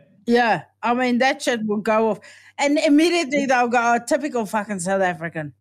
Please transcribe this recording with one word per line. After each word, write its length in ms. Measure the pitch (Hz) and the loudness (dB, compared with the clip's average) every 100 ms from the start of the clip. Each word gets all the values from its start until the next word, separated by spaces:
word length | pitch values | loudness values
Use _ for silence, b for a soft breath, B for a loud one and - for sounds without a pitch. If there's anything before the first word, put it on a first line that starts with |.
| _ _ - | _ _ 0
Yeah, 360 | 240 233 165 - - | 2 2 0 -4 -8
I 100 | 220 | -2
mean, 240 | 240 247 240 | 0 0 2
that 240 | 262 294 | 2 0
shit 240 | 285 240 214 | -2 -4 -2
will 120 | 208 | -4
go 280 | 220 220 220 | 0 2 0
off. 80 | 196 B B B B | -2 B B B B
And 180 | 285 302 | 0 2
immediately 680 | 311 294 330 349 262 285 269 | 4 4 4 2 0 -2 0
they'll 200 | 254 240 | 2 2
go, 100 | 240 233 240 | 2 2 0
"Oh, 40 | 233 | 0
typical 380 | 302 277 240 208 | -2 -2 -4 -4
fucking 340 | 214 208 196 | -4 -6 -6
South 200 | 175 196 | -2 0
African." 520 | 185 160 165 160 147 - | 0 -2 -8 -8 -10 -6